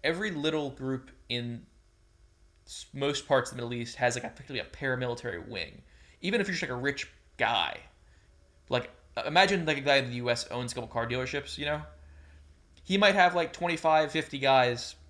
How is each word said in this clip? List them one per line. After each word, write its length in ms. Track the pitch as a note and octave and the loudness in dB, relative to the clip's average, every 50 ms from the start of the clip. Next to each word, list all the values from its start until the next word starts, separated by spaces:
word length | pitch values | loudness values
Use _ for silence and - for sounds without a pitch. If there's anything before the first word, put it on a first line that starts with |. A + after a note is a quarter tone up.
| - | 0
Every 280 | C#3+ E3 F3 G#3 G#3+ | -2 -2 -2 -4 -4
little 380 | F3 D3+ C#3+ D#3 D#3 D#3 D3 C#3+ | -4 -2 -2 -2 0 0 -4 -4
group 420 | C3+ - C3 C3 C3 C3 C3 - - _ - _ | -8 -8 -6 -6 -6 -6 -8 -14 -20 _ -10 _
in 360 | B2 A#2+ A#2+ A#2+ A#2+ A#2 - _ _ _ _ _ _ _ _ _ _ _ _ _ _ _ _ _ _ _ _ | -6 -6 -4 -6 -8 -10 -14 _ _ _ _ _ _ _ _ _ _ _ _ _ _ _ _ _ _ _ _
s-, 220 | - - - - _ - | -18 -18 -18 -16 _ -8
most 340 | C#3 C#3 C#3+ C#3+ C#3+ - | -4 -2 -2 -2 -4 0
parts 240 | - C#3+ C3 B2 - | 2 2 2 2 0
of 60 | - | -8
the 60 | B2 A#2+ | -8 -8
Middle 100 | A#2 B2 | -6 -6
East 220 | A#2+ A#2 A#2 - | -6 -6 -8 -4
has, 180 | - C3 B2 A#2+ | 0 0 0 0
like, 80 | B2 A#2+ | 0 -8
effectively 360 | A2+ - - C3+ - C#3 A#2 | -10 -14 -16 -16 -10 -8 -8
a 60 | - | -8
paramilitary 800 | - - - C#3+ C3+ B2+ B2 B2+ B2 A#2+ A#2+ - A#2+ F#2 E2+ D#2+ | -8 -10 -6 -4 -4 -2 -2 -2 -4 -6 -6 -6 -8 -8 -8 -10
wing, 340 | - A2+ F#2 D#2+ D2 - - - _ _ - - _ _ _ | -10 -8 -8 -8 -8 -12 -20 -20 _ _ -20 -20 _ _ _
even 200 | - F3+ G3+ A#3 | 0 2 2 2
if 60 | G3 | 2
you're 60 | - F3+ | 0 -2
just, 100 | - - | -4 -4
like, 80 | C#3 | -4
a 100 | B2+ B2 | -4 -2
rich 280 | C3 C#3 C#3+ - - - - _ _ _ _ | 0 -2 -2 -2 -8 -12 -14 _ _ _ _
guy. 420 | - A#2 A2 A#2+ G2+ E2+ C2+ G1+ - - - _ _ _ _ - _ _ _ _ _ _ _ _ _ _ | 0 2 2 2 2 0 0 -4 -10 -14 -20 _ _ _ _ -20 _ _ _ _ _ _ _ _ _ _
Like, 220 | - - B2 A#2 - - _ _ _ - | -2 -2 -2 -2 -2 -14 _ _ _ -8
uh, 80 | A#2+ - | -6 -6
imagine, 380 | C#3+ D3+ F3 F#3+ F#3 G3 F#3 E3 | 2 6 6 6 6 4 2 2
like, 120 | D#3 D3+ | 0 0
a 40 | C#3+ | 0
guy 160 | C3+ C#3+ C#3 | 2 4 4
in 120 | C#3 C3 B2 | 4 4 0
the 60 | A#2+ | -6
U 140 | B2 B2 A#2+ | -4 -2 -2
S 180 | A#2 A#2 - | -2 -2 -2
owns 240 | - A#2+ B2 B2+ A#2+ | -6 -6 -6 -6 -6
a 40 | - | -6
couple 120 | C3 A2+ A2+ | -8 -10 -6
car 180 | - A#2 A#2 | -4 -4 -2
dealerships, 500 | A#2 A#2+ B2+ B2+ B2+ - C#3+ C#3+ - - | -2 -2 -4 -4 -4 -6 -6 -8 -8 -10
you 80 | - C#3+ | -6 -4
know? 160 | D3 D3+ D3+ D#3 - - - - - - - - - - - - - - _ _ _ _ - - | -4 -4 -4 -6 -12 -18 -20 -20 -20 -20 -20 -20 -20 -20 -20 -20 -20 -20 _ _ _ _ -20 -4
He 140 | - F#3 | 0 2
might 180 | G3 G#3 G3+ G3 | 6 6 6 8
have, 200 | G3+ F3+ F3+ F3 | 8 6 6 6
like, 180 | F3 E3 D#3+ - | 2 0 0 -4
twenty-five, 580 | - E3+ F3 E3+ D#3+ - D#3+ D#3 D#3 D#3 D3 | -4 -2 -2 -2 0 2 4 6 6 4 4
fifty 280 | C#3 D#3+ D3 - - C#3 | 0 -4 -4 -4 -6 0
guys 560 | C3+ C3+ C3+ C3 B2+ B2 A#2+ A#2+ - - - - - | 2 4 6 6 6 4 2 -2 -6 -12 -14 -18 -20